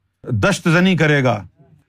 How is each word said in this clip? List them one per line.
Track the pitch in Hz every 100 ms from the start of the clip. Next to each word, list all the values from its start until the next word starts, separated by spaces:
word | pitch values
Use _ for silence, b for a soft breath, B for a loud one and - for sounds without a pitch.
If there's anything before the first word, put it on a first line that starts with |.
| _ _ -
دشت | 117 190 - 175
زنی | 165 185 170
کرے | 156 147
گا، | 127 107 90 _ _ _